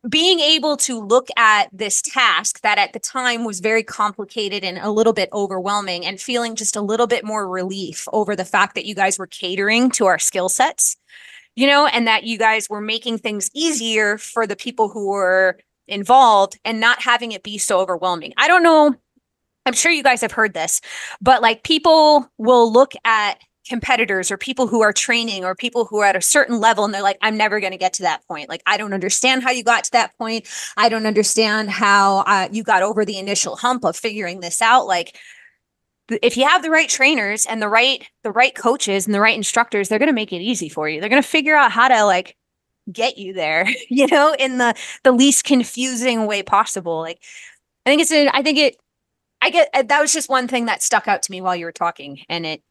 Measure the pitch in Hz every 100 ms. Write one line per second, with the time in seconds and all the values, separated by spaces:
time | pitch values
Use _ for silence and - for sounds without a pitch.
0 | 240 311 349 359 294 320 302 294 - 233
1 | 202 240 254 - 220 208 - 190 208 -
2 | - 269 233 165 214 - 214 208 196 220
3 | - 262 247 233 233 185 208 226 220 -
4 | 208 196 202 - 202 202 185 180 214 214
5 | 226 214 185 208 196 190 185 208 196 175
6 | 170 196 - 240 233 220 214 214 202 226
7 | 240 240 214 214 196 185 185 196 185 -
8 | - 220 202 196 180 202 202 - 208 196
9 | 190 190 185 - 180 190 202 226 254 -
10 | 196 165 - 190 180 - 269 - - -
11 | _ - - - _ - 277 285 294 240
12 | 226 220 226 220 226 220 - 208 214 220
13 | 233 226 226 208 - 285 330 277 226 220
14 | 208 208 - - 214 208 247 240 208 208
15 | 196 196 185 185 190 180 _ _ _ 202
16 | 202 254 247 208 196 - 220 220 233 247
17 | 233 240 233 208 208 208 - 190 185 175
18 | 180 170 147 - 294 359 339 311 294 254
19 | _ _ _ _ _ _ - 233 330 320
20 | 269 247 226 - 220 170 160 - - -
21 | - - 196 247 226 226 - 311 330 320
22 | 302 294 247 - 220 247 233 226 269 -
23 | 233 220 208 - _ _ - 233 - 240
24 | 214 190 180 196 - 262 240 226 214 208
25 | - 233 233 196 185 185 240 233 220 208
26 | 202 190 - 294 269 233 220 208 208 196
27 | 196 196 214 214 214 208 196 185 185 -
28 | 175 156 _ 160 147 170 - 202 214 196
29 | 185 - 254 262 254 247 214 233 - 233
30 | - _ 220 226 - - - - 240 220
31 | 214 214 214 - 220 214 208 190 208 202
32 | 196 196 - 196 185 214 220 196 196 214
33 | 208 196 196 202 180 - 240 254 202 170
34 | 226 208 180 185 175 - 226 254 - 180
35 | 170 - - - _ _ _ _ _ _
36 | _ 226 240 240 269 359 320 320 269 -
37 | 269 294 202 220 - 220 208 226 254 262
38 | - _ 220 208 254 - 226 269 - 196
39 | 190 202 220 220 202 226 233 208 196 214
40 | 294 247 214 180 202 233 160 156 151 156
41 | 202 262 - 320 285 311 254 220 262 233
42 | 208 185 180 _ _ _ _ _ - 180
43 | 233 - 190 190 156 160 190 240 - 254
44 | 269 311 302 277 262 254 240 214 - -
45 | 269 247 277 269 - 262 233 - 262 247
46 | 254 233 214 202 196 202 220 196 170 160
47 | 160 170 - - - _ _ _ - 302
48 | 330 311 285 262 285 285 190 _ _ _
49 | _ _ _ _ 381 339 294 277 226 285
50 | 294 311 - 262 247 247 233 - - 214
51 | 214 196 - 185 185 180 170 - 170 -
52 | 143 139 - 170 160 151 _